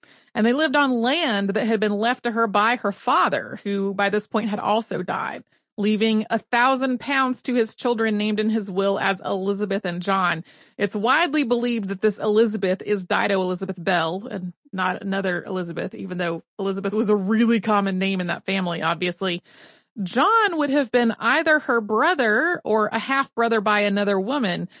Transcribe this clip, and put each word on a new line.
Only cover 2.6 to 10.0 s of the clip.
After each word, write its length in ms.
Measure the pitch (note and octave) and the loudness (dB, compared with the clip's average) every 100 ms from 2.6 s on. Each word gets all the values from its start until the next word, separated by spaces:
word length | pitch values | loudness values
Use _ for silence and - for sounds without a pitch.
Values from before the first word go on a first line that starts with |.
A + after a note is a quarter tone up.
| A3 B3 | 2 2
her 140 | G3+ | -2
father, 680 | G3 - D#4+ C4 C#3+ A2 - | -4 0 2 2 0 -4 -8
who 300 | G3+ G3 G3 | -4 -2 -2
by 160 | G3 G3+ | 0 0
this 160 | G#3 | 0
point 240 | - G#3+ G#3+ | -2 -4 -2
had 100 | G#3 | -2
also 440 | - A3 - - | 0 0 -2 -6
died, 400 | F#3 E3+ - - - _ _ - | -4 -4 -6 -10 -16 _ _ -4
leaving 480 | G#3 G#3+ A3 A3 - | 0 2 2 0 0
a 100 | G#3+ | -4
thousand 600 | - A#3+ C4 C4 C4 B3 | 0 2 2 2 0 -2
pounds 420 | - C#4 C4 B3 | -2 0 0 -2
to 100 | - | -2
his 220 | B3 A3 | 0 0
children 420 | - B3 A3+ A3 G#3 | -2 -2 0 0 0
named 220 | G#3+ G#3+ | 0 0
in 100 | G#3+ | 0
his 200 | A3 G3+ | 0 -2
will 300 | F#3 G3 G3 | 0 0 0
as 220 | G3 F#3+ | 0 -2
Elizabeth 640 | - F#3 F#3+ G3+ G3+ G3 | -4 -2 -2 -2 -2 -2
and 160 | F3+ F3 | -4 -4